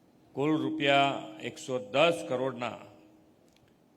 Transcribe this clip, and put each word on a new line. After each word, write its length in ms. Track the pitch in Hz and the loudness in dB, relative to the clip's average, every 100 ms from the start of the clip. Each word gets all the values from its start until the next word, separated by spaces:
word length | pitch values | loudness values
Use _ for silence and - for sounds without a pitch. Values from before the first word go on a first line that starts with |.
| _ _ _ 127 | _ _ _ -4
કુલ 180 | 147 156 | 0 0
રૂપિયા 560 | 135 156 143 139 139 113 - - | 0 0 4 6 4 0 -8 -10
એકસો 340 | 120 - - 127 - | -12 -10 -6 -6 0
દસ 260 | 127 165 160 - | 4 4 4 -4
કરોડના 540 | 127 131 120 120 98 - - - _ _ _ _ _ _ _ _ | -4 -4 -4 -8 -8 -16 -20 -20 _ _ _ _ _ _ _ _